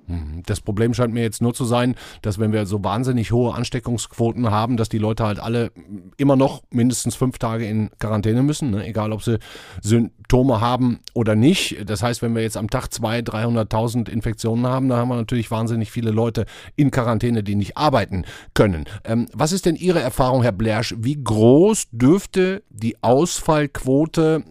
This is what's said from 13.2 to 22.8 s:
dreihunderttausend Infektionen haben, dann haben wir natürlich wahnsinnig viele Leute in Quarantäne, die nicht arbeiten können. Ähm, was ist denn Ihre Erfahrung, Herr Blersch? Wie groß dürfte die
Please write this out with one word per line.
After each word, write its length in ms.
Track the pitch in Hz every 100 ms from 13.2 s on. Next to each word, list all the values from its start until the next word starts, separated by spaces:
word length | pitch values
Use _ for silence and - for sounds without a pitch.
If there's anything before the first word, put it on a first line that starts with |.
dreihunderttausend 880 | 117 107 117 117 104 113 117 117 110
Infektionen 600 | 113 120 107 113 117 123
haben, 200 | 131 131
dann 100 | 120
haben 100 | 120
wir 80 | 120
natürlich 340 | 113 120 110
wahnsinnig 400 | 113 113 113 110
viele 220 | 120 113
Leute 340 | 110 117 113 98 - - -
in 160 | 139
Quarantäne, 500 | 131 117 113 120 117
die 140 | 101 101
nicht 200 | 95 -
arbeiten 480 | 151 127 95 92 80 - -
können. 300 | - 110 82 73 -
Ähm, 220 | - 113 117
was 160 | 107 151
ist 160 | 185 180
denn 80 |
Ihre 240 | 160 175 170
Erfahrung, 460 | 127 - 127 131
Herr 80 | 120
Blersch? 420 | 92 110 107 113 113
Wie 260 | 117 147
groß 640 | 120 107 117 139 202 220 -
dürfte 680 | 113 123 190 - 190 185 190 -
die 340 | 107